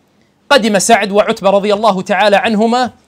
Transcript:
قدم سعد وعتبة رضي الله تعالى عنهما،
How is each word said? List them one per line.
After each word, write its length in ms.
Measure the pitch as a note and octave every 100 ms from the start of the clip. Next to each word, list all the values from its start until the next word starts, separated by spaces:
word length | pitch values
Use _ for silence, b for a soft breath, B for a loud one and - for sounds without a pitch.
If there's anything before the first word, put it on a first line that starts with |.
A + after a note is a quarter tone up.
| _ _ _ _ -
قدم 300 | C#4 A3 G3+
سعد 320 | F#3+ G#3+ G#3
وعتبة 380 | G3+ F#3+ A3 F#3+
رضي 240 | G3 G#3
الله 280 | G3+ A3 F#3
تعالى 340 | F#3 F#3+ G#3+
عنهما، 560 | G3 G3+ G#3 A3+ A#3+ A#3+ -